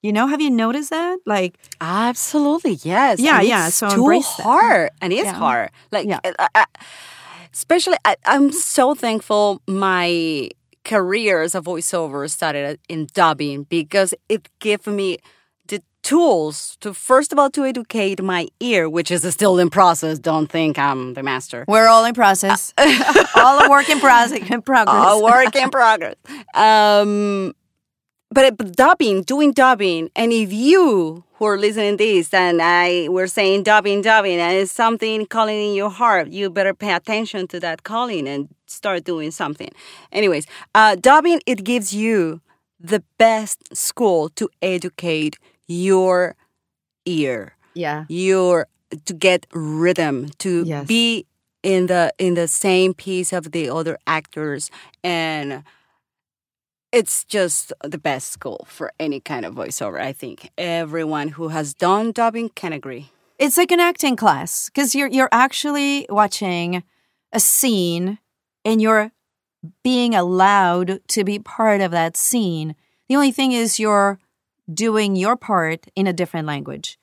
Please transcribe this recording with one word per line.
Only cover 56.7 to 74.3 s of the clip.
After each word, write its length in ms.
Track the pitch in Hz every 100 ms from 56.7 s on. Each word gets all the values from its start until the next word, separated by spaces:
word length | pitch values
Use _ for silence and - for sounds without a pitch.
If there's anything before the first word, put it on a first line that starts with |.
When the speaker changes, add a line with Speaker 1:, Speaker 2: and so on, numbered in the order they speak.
| _ _
Speaker 2:
it's 320 | 240 - - -
just 460 | 208 180 - - -
the 140 | 143 151
best 340 | 147 135 -
school 340 | - 131 104 -
for 240 | - 139 _
any 200 | 160 139
kind 260 | - 135 90
of 80 |
voiceover, 460 | 127 78 - 107 78
I 100 | 127
think. 380 | 139 131 - - -
Everyone 720 | 180 170 160 165 156 156 147
who 200 | 147 160
has 240 | 160 147
done 380 | - - 196 226
dubbing 380 | 220 226 226 233
can 240 | - 180
agree. 380 | 151 135 127 143 _ _ _
Speaker 1:
It's 200 | 285 349
like 140 | 359
an 80 | 349
acting 360 | 349 359 294 240
class, 540 | 214 139 - - -
'cause 260 | - 277 277
you're, 120 | 277
you're 220 | 254 262
actually 760 | 233 262 - 294 285 277 277 -
watching 720 | 208 208 - 196 175 170 175 - _ _ _ _
a 80 | 196
scene 800 | - - 269 214 175 170 180 208 _ _ _ _ 214
and 160 | 220
you're 300 | 220 220 214 _ _ _ _ _ 160 _
being 320 | 254 254 240 214
allowed 840 | 175 185 190 202 185 175 180 190 _
to 140 | -
be 140 | 196 208
part 400 | - - 220 202
of 100 | 190
that 260 | 170 165 170
scene. 580 | - 247 196 160 156 151 _ _ _
The 80 | 269
only 160 | 277
thing 200 | 247 262
is 280 | 240 226 -
you're 400 | 214 208 196 196 _